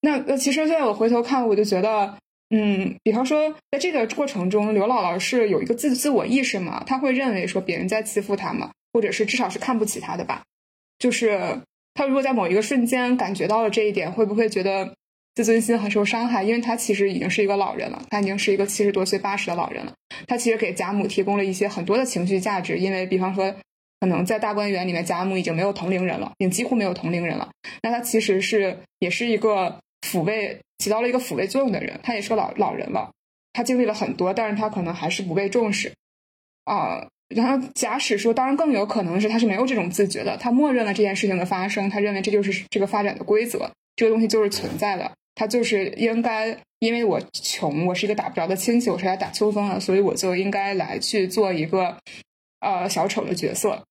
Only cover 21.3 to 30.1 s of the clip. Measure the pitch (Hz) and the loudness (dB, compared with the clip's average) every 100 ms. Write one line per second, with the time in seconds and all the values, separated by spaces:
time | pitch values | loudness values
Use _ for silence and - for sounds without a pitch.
21.3 | 202 196 190 202 202 175 214 254 185 180 | 2 0 0 -2 -2 0 0 2 0 0
22.3 | 190 185 196 180 170 185 190 185 185 185 | 0 0 -2 -2 -2 0 -2 0 0 0
23.3 | 190 190 190 - _ _ _ 190 170 180 | 0 -2 -2 -14 _ _ _ 0 2 0
24.3 | 214 214 208 208 190 185 170 175 175 185 | 0 0 0 0 0 -2 -2 -2 -2 0
25.3 | 190 180 165 196 196 170 185 180 165 - | -2 -2 0 0 -2 -2 -2 0 -4 -6
26.3 | - 185 180 247 240 196 180 165 175 170 | -2 -2 0 0 0 0 -2 -2 -2 -2
27.3 | 104 - - - - 226 233 240 226 220 | -4 -6 -10 -18 -6 -4 -2 0 0 2
28.3 | 190 190 220 190 180 - _ 175 180 240 | 0 2 2 0 -2 -14 _ -2 0 0
29.3 | 214 220 208 180 - _ _ - | 2 2 2 0 -4 _ _ -4